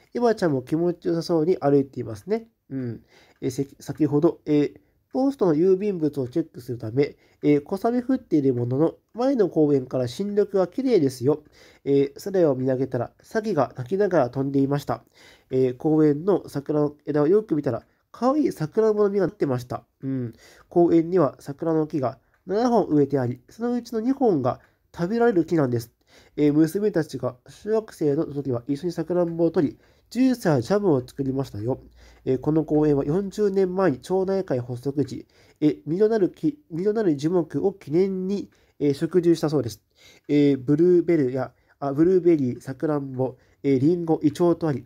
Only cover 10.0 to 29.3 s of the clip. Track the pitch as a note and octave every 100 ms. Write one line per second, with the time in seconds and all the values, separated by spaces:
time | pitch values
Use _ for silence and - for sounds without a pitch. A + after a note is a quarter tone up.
10 | B2 - G3+ G3+ G3 G3 F3+ - C4 G#3+
11 | C3+ B2+ B2 D3+ - _ - _ C#3+ C#3
12 | C#3 - G3+ F#3+ D#3+ B2+ C3 C3 C3 B2+
13 | A#2 _ - A3+ A3 D#3+ B2 - B2 F#3+
14 | G3+ E3+ B2 C3+ C#3 C#3 C3+ C#3+ - A#2
15 | _ _ - - - C3 C3 B2 D#3 D#3
16 | D#3 C#3+ F3+ F3 - D3 C#3 D3+ D3 -
17 | - D3 D3 G3+ G#3+ D3+ C#3+ A2+ - _
18 | _ - A#3+ D4+ C#4 - D#3 - A3 G#3
19 | G#3 G3+ F3 - D3+ A#2+ B2 A2 - _
20 | C3+ C3+ A#2+ - - - - F3 E3+ E3
21 | E3 F3+ C#3+ - - C#3 E3 D#3+ D#3 D#3+
22 | B2+ A#2 _ _ - G3+ B3 A#3 E3 D3+
23 | C#3 C#3 B2 B2 _ - A#3+ A#3+ A#3+ A3+
24 | A3+ C4+ B3 D#3+ B2 A#2+ _ _ _ -
25 | F3 A#3 A#3 F#3 D#3 E3 C3 A#2+ - _
26 | _ _ _ - D3 D3 D#3+ G3+ G#3+ F3
27 | D3 B2+ B2 - - - G#3 A3 A3 -
28 | D3+ C#3 D3 C#3+ C#3 A#2 - C#3+ F3 E3
29 | D#3+ F3 E3+